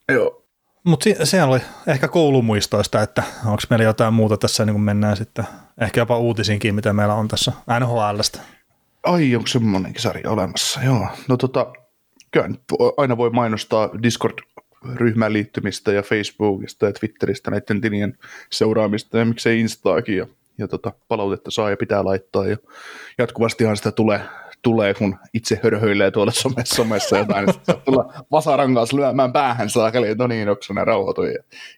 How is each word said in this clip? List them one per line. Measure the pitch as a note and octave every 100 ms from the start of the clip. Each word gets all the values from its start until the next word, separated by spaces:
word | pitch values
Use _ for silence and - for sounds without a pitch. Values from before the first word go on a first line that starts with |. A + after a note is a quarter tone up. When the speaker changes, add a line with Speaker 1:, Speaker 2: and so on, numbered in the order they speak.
| -
Speaker 1:
Joo. | C3 F2+ - _ _ _ _ F3
Speaker 2:
Mut | D#3+
si-, | A3 G3
se | - F#3+
oli | C#3+ C3 - - -
ehkä | C#3 D3+
koulumuistoista, | F3+ D3+ C3+ A2+ G#2 - G#2+ G#2 A2+
että | G#2+ - - - A2+
onks | G#2+ -
meillä | A#2
jotain | A2 A2 A2+
muuta | A2+ A2 G#2+
tässä, | A#2 -
niin | A2
kun | G#2
mennään | G#2 G#2 G#2 G2+
sitten | G#2+ - G2+ - - -
ehkä | G#2+ -
jopa | A#2 A#2+
uutisiinkin, | A#2+ A2+ A2 G2+ A2
mitä | G#2 G#2+
meillä | G#2 G#2
on | G#2+ G#2+
tässä | G#2 - - - A#2
N | B2
H | A#2 G#2 G#2
L:stä. | G#2+ - - - _ _ _ _
Speaker 1:
Ai, | E3 F3 C#3+ A#2+
onko | G#2+
semmonenkin | B2+ A2+ F#2+ F#2 -
sarja | A2+ - -
olemassa? | G#2+ F#2+ - - C#3
Joo. | C3 A#2+ F#2+ - -
No | B2+
tota, | C3 C3+ A#2+ - _ _ _ _ _
kyllä | D#3+ G2+
nyt | G2 -
vo-, | - - -
aina | C#3 A#2
voi | A#2+
mainostaa | A#2 A#2 G#2+ - A2 G#2 G#2+
Discord-ryhmään | A#2 - A2 - - - - _ B2 B2 A#2+ A2 A2
liittymistä | G#2+ G#2 - G#2 - -
ja | G2+
Facebookista | G2 G#2+ G2+ - G#2 G2 G#2+ - G#2
ja |
Twitteristä | G2+ A2 - - G2 -
näitten | G#2 - G#2
tilien | A2 G#2 G#2 - - - -
seuraamista | - A2 A2 G#2+ G#2 - A#2
ja |
miksei | A2+ A2+ A#2 A2+
Instaakin | A2+ - G2 F2 A#2+ F#2
ja, | - _ _ -
ja | G#2
tota, | F#2+ - - -
palautetta | A2+ G2 F#2+ -
saa | - G#2+
ja | F#2+
pitää | A2 G2+
laittaa | F#2 F#2+ - - G2
ja | G#2+ _ - - - - -
jatkuvastihan | A#2+ - A2+ - A2+ G#2
sitä | A2+
tulee, | A2 A2 G2+ - - - -
tulee, | B2 A2+ G2+
kun | G2+ G#2 F#2 -
itse | A2+ - A2
hörhöilee | A2+ G#2 G#2+ G2+ G2
tuolla | A2 G#2
some-, | - C3+ B2+
somessa | A#2+ - A#2 G#2 - G2+
jotain, | G#2 G2+ F#3+
niin |
sit | -
saa | - -
tulla | - C3 - - -
vasaran | D#3 D#3 C#3 C3+
kanssa | B2 A#2 C#3
lyömään | C#3 B2+ C3
päähän | D3 C#3 A#2+ G#2
saakeli, | B2 A2+ B2 G#2+
että | A2
no | B2
niin, | A2+ G2+
onks | G2+ -
nää | G2
rauhoitu | F#2 G#2+ F#2+ F2+
ja, | E2+ - - - -